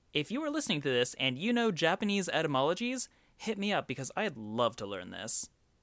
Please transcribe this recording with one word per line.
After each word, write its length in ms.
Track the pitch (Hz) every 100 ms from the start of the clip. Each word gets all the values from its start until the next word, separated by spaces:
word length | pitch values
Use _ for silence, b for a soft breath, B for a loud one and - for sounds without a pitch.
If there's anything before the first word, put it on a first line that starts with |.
| _
If 160 | 151 147
you 140 | 240
are 60 | 311
listening 320 | 302 - 151
to 80 | 139
this 260 | 123 123 -
and 220 | 131 127
you 160 | 214
know 180 | 240 226
Japanese 560 | 151 160 185 208 202 180
etymologies, 800 | 143 160 131 143 185 240 254 - b b -
hit 200 | 214 202
me 140 | 202
up 160 | 175 -
because 240 | 139 127 -
I'd 220 | 214 127
love 380 | 107 113 117 113
to 80 | 101
learn 260 | 95 92
this. 380 | 92 113 - - _ _ _